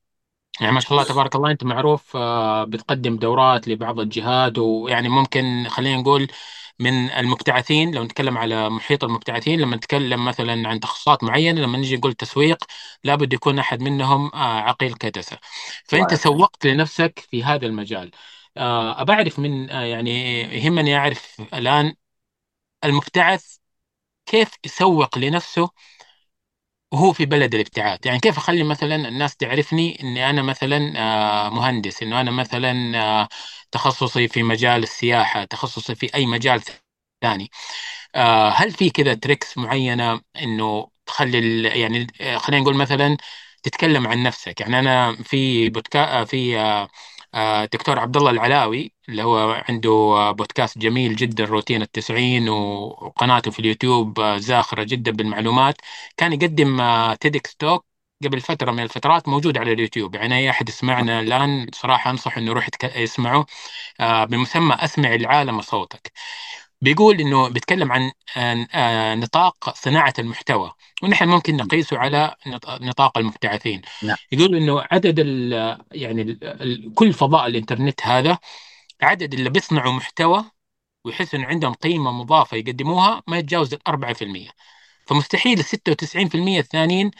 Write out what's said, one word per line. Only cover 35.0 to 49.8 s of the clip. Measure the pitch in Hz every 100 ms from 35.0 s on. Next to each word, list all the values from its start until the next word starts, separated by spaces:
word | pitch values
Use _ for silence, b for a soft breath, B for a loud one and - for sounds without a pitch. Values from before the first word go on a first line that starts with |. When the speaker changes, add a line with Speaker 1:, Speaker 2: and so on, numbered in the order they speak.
| 120 120 101 107
Speaker 1:
تخصصي | 98 - 131 - - 110
في | 123 143
أي | 123
مجال | 117 131 120 - - _ _ _ _
ثاني. | 117 101 101 B B B B B B -
آه، | 117 113 107
هل | - 208
في | 170 180
كذا | - 135
تريكس | 110 127 - - -
معينة | 113 135 127 120 120 117 - -
إنه | 135 110 110 104 - _ -
تخلي | - 135 120
ال-، | 113 113 113 113
يعني، | 113 117 123 -
آه، | 135 117
خلينا | - 143
نقول | 135 139
مثلا | 139 139 143 147 B B B B
تتكلم | 131 - 165 147 117
عن | 117
نفسك؟ | 123 - 92 87
يعني | 104 127
أنا | 135 127 120 113
في | 113 139 131 120 113
بودكا-، | 110 - 147
آه، | 147 131
في، | 113 135 123 113
آه، | 107 104 101 B B B - 113
آه، | 110 107 107
دكتور | 113 - 135
عبد | 120 139
الله | 143
العلاوي | 117 117 143 113 120 165 _ -
اللي | 110
هو | 113 110 110 113 -
عنده، | 117